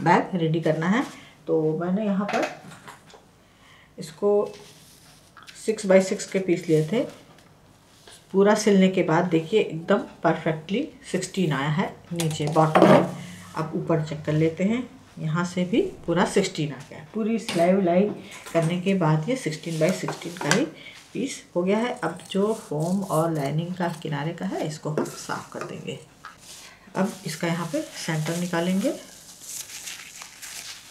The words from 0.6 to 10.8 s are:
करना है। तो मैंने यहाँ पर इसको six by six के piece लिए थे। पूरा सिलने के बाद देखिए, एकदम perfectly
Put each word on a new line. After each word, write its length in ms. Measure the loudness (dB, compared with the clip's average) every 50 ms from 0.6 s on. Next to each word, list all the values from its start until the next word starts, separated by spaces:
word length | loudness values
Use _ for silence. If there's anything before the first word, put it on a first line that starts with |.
करना 280 | 2 2 0 2 0 2
है। 160 | 2 0 0 -2 -8 -16 -20 -20 -20 -12 _
तो 140 | 0 0 2 2 0 0 -2
मैंने 260 | -2 -2 -2 0 0
यहाँ 220 | 0 0 -2 -2
पर 200 | -2 -2 -2 -2 -4 -6 -12 -18 -20 -20 -20 -20 -20 -20 -20 -20 -20 -20 -20 -20 _ _ _ _ _ _ _ _ -20 -20 -20 -20 _ _ -16
इसको 320 | -16 -16 -8 -2 2 4 4 4 2 0 -6 -12 -18 -20 -20 -20 -20 -20 -20 -20 -20 -20 -20 -20 -20 -20 _ -20 -20 -20 -20
six 300 | -4 -2 -2 -2 0 4
by 140 | 6 6 6
six 240 | 6 4 0 -4 -4
के 120 | -4 -4 -2
piece 260 | 0 0 0 0 2 2
लिए 180 | 4 4 4 2
थे। 140 | 0 -2 -2 -2 -6 -14 -20 -20 -20 -20 -20 _ _ _ _ -20 _ _ _ _ _ _ _ -20 -20 -20 -14 _
पूरा 220 | 2 4 6 6 6
सिलने 320 | 4 4 6 6 8 6 6
के 140 | 4 2 2
बाद 200 | 4 2 2 2
देखिए, 340 | 2 2 2 2 2 2 2
एकदम 380 | 2 0 -4 -6 0 0 0 0 0 -4 -8 0
perfectly 680 | 0 0 0 2 0 -2 -4 -4 -4 -4 -4 -2